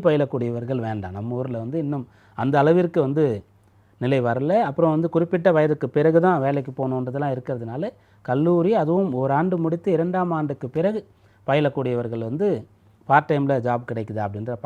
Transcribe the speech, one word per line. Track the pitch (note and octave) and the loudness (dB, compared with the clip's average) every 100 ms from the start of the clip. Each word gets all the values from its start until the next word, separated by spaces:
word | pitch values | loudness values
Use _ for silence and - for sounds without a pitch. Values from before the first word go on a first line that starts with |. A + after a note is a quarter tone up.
| F3+ | 2
பயிலக்கூடியவர்கள் | D3+ C#3 C3+ A#2+ A#2 A#2+ C3 A2+ | 2 0 -2 -4 -4 -6 -4 -4
வேண்டாம். | A2 F#2 G2 | -6 -8 -8
நம்ம | A2 B2 | -8 -6
ஊர்ல | C3 A#2 | -6 -6
வந்து | A#2 D#3+ C#3+ | -6 -6 -4
இன்னும் | C#3+ A#2+ _ _ - | -6 -8 _ _ -4
அந்த | B2 C#3+ | 0 4
அளவிற்கு | C#3+ E3+ F3 E3+ C3+ | 4 4 2 0 0
வந்து | C#3+ D3 G#2 - _ _ _ _ - | 2 0 0 -8 _ _ _ _ -6
நிலை | B2 C#3 A#2+ | 0 0 0
வரல. | A#2+ C#3+ G3+ F#3 | 0 0 2 0
அப்புறம் | C#3 E3 D#3 | 2 2 2
வந்து | E3 E3 | 0 0
குறிப்பிட்ட | E3+ F#3 F3+ D#3+ | 0 2 4 4
வயதுக்கு | D3+ D3+ C3 D3 | 4 2 -2 2
பிறகு | D#3 E3 F#3 | 4 6 4
தான் | E3+ C3+ | 2 2
வேலைக்கு | C#3+ C3+ | -2 -4
போகணுன்றதெல்லாம் | C3 C3 B2+ B2+ C3+ C#3+ C3 | -6 -4 -2 -4 -4 -4 -4
இருக்கிறதுனால | B2+ B2+ A2+ B2+ G3+ - _ _ - | -6 -8 -6 -8 -8 -10 _ _ -2
கல்லூரி, | B2+ E3 F3 E3+ A3 | 0 4 4 4 2
அதுவும் | D#3 F3+ G3 B2 | 2 2 0 0
ஓராண்டு | C3+ C#3 F3+ F3+ | 0 2 2 0
முடித்து | E3 E3+ G3+ D#3+ | -2 -2 0 0
இரண்டாம் | E3+ F#3 F3 D#3+ | 0 0 -2 -2
ஆண்டுக்கு | D3+ C#3 B2+ D3+ | -4 -6 -6 -2
பிறகு | F#3 G#3+ - _ _ _ - | -2 -2 -8 _ _ _ 0
பயிலக்கூடியவர்கள் | C#3 D3 C3+ B2+ A#2+ A#2 A#2 A2+ | 2 2 0 -2 -2 -2 -6 -6
வந்து | C#3 G3+ C3+ G2+ _ _ _ - | -2 0 -2 -6 _ _ _ 2
பார்ட் | C#3 D3 | 2 4
டைம்ல | D3+ C#3 C3+ A#2+ | 0 0 0 0
ஜாப் | A#2+ B2 | -4 -4
கிடைக்குதா | A#2 A2 G#2+ G#2 | -8 -6 -6 -6
அப்படின்றத | G#2 A2+ A#2+ | -6 -8 -8